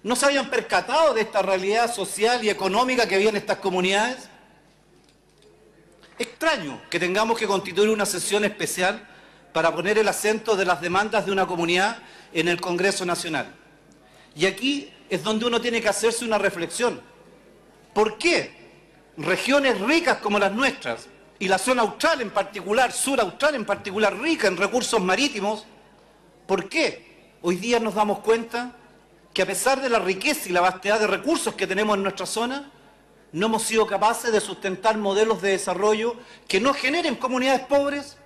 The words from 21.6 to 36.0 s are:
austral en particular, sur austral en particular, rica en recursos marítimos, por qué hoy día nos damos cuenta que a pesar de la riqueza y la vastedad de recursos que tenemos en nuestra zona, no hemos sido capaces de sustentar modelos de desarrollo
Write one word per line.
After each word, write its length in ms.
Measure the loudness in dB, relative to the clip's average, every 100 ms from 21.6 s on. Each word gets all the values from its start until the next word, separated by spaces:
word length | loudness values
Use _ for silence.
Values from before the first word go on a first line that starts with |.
| 2 2
austral 360 | 0 0 0 0
en 120 | -2
particular, 600 | -4 -4 -8 -2 2 2
sur 300 | 0 -2 0
austral 340 | -2 0 0 0
en 80 |
particular, 500 | -4 -4 -4 0 0 2
rica 300 | -2 2 2
en 80 | 2
recursos 420 | 0 0 0 0
marítimos, 640 | 2 2 0 -2 -4 -6 -10 -20 _ _ _ _ _ _ -4
por 220 | -4 -2
qué 640 | -2 -2 -4 -20 -20 -20 _
hoy 120 | -2 -2
día 240 | 0 0
nos 160 | 0 0
damos 240 | 0 0
cuenta 560 | 2 0 0 -6 -8 -12 -20 -20 _ _ _
que 80 | -4
a 40 | -2
pesar 360 | 0 2 2
de 60 | 2
la 120 | 2
riqueza 500 | 2 0 -2 -2 0
y 20 |
la 80 | 2
vastedad 400 | 2 0 -2 0
de 80 | 2
recursos 460 | 0 0 -2 -2
que 120 | -4 -4
tenemos 300 | 0 0 0
en 80 |
nuestra 220 | -2 -4 -6
zona, 480 | -4 -4 -4 -10 -20 -20 _ _ _ _
no 140 | -2 0
hemos 180 | 0
sido 240 | 0 2 2
capaces 460 | 2 2 2 0
de 80 | 0
sustentar 560 | 0 -6 -6 0 0 2
modelos 440 | 0 2 2 2
de 100 | 0
desarrollo 640 | 0 -2 0 2 2